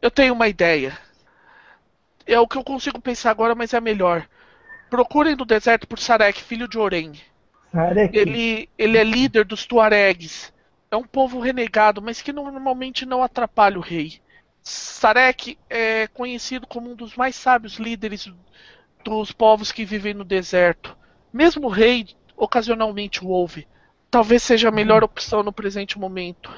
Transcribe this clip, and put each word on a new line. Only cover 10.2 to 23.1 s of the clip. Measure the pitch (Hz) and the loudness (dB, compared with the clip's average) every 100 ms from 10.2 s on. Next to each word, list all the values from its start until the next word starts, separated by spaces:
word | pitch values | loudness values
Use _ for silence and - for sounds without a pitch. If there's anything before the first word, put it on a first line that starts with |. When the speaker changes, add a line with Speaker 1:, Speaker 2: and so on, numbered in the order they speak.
| 165 - - _ _ _ _ | -6 -16 -20 _ _ _ _
Speaker 1:
É | 214 | -6
um | |
povo | 247 269 262 254 | -4 -2 -2 -2
renegado, | 240 254 226 214 214 208 | -4 -4 -2 4 4 2
mas | 214 226 | -6 -10
que | - | -10
não, | 285 277 | -10 -10
normalmente | 269 269 254 262 254 254 | -8 -6 -4 -6 -8 -6
não | 254 | -2
atrapalha | 254 - 233 - 208 196 | -2 -2 -4 4 4 2
o | |
rei. | 165 170 156 - _ _ _ _ | -6 -6 -8 -10 _ _ _ _
Sarek | - - - - 220 220 254 254 - - _ | -16 -14 -14 0 2 4 4 2 -8 -16 _
é | 233 226 220 220 | -4 -2 -2 -4
conhecido | - 247 247 - 254 262 | -8 -10 -10 -10 -10 -10
como | 240 240 | -14 -14
um | 240 | -16
dos | 233 240 | -16 -4
mais | 254 247 | -4 -2
sábios | - 247 220 - | 2 2 0 -10
líderes | 226 226 214 202 - 175 _ _ - _ _ _ | -8 -6 -8 -10 -14 -20 _ _ -20 _ _ _
dos | - 214 208 | -6 -4 -6
povos | - 220 220 208 | 2 4 4 2
que | - | -8
vivem | 214 214 202 | -8 -6 -6
no | 202 | -8
deserto. | 196 190 180 185 175 165 - - _ _ _ | -4 -4 0 2 2 2 -8 -20 _ _ _
Mesmo | 233 330 320 277 | 2 4 4 -4
o | |
rei, | 190 226 247 208 _ _ - | 2 4 4 -4 _ _ -6
ocasionalmente, | 208 247 220 226 220 202 208 | 0 0 0 -2 -2 -4 -8